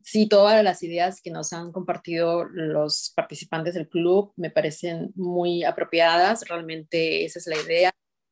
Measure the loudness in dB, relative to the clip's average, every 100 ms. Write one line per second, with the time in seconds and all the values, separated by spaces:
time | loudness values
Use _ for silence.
0 | -2 2 4 6 8 6 4 2 -4 -2
1 | -2 -4 -12 -8 -8 -8 -10 -10 -6 -8
2 | -4 -2 0 0 -4 -6 -2 0 0 -2
3 | -4 -6 -6 -8 -8 -6 -4 -4 -4 0
4 | 4 4 2 -6 -2 0 -2 -2 -6 -6
5 | -8 -6 -4 0 0 0 -2 -2 -2 4
6 | 4 4 4 0 -4 -8 -8 -12 -6 -2
7 | 0 -2 -4 -6 -6 -6 -2 2 2 0
8 | _ _ _